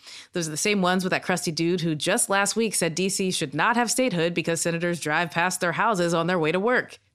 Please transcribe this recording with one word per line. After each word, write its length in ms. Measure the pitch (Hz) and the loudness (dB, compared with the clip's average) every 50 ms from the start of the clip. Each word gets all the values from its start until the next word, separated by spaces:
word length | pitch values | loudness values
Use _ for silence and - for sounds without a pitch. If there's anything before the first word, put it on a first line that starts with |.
| - - - - - - - | -20 -20 -18 -18 -20 -8 -6
Those 160 | 180 165 156 | -6 -4 -4
are 20 | |
the 60 | 156 | -4
same 240 | 151 - 214 208 196 | -2 0 0 2 2
ones 240 | 180 175 185 190 180 | 4 2 2 2 0
with 60 | 180 | 0
that 120 | 170 170 - | -2 -2 0
crusty 300 | - 185 165 - 180 156 | -2 -2 0 -2 -4 -2
dude 260 | 160 165 170 180 180 | 0 0 0 0 0
who 160 | 160 170 156 | 0 -2 -2
just 340 | 151 - 170 196 240 - - | -2 0 0 0 0 0 2
last 280 | 196 196 202 196 - | 2 2 2 2 0
week 180 | 214 233 208 - | 0 0 0 0
said 180 | - 180 165 156 | 0 -2 0 0
D 140 | 165 185 | 0 -2
C 240 | 190 185 - 196 185 | 0 0 0 -2 -2
should 220 | 185 - 165 143 - | 0 -2 -4 -4 -2
not 240 | 151 175 214 240 | 0 2 2 2
have 120 | 240 240 220 | 2 0 0
statehood 440 | - - 254 254 180 170 160 175 170 | 0 0 0 0 2 0 0 0 0
because 260 | 175 160 170 165 160 | -2 -2 -2 -2 -2
senators 400 | - 175 165 170 175 175 175 151 | -2 -2 -2 0 -2 -2 -2 -2
drive 320 | - 151 151 165 175 160 | -2 0 0 0 0 0
past 300 | - 170 - 185 180 - | 0 0 0 0 0 0
their 100 | 185 170 | -2 -2
houses 420 | 160 160 202 226 214 175 175 170 175 | 0 2 2 2 2 2 2 2 2
on 140 | 165 165 | 2 2
their 120 | 175 185 175 | 0 0 2
way 120 | 156 151 | 2 2
to 80 | 165 185 | 0 0
work. 400 | 196 233 254 208 - - - - _ _ | 0 2 0 0 0 -4 -12 -20 _ _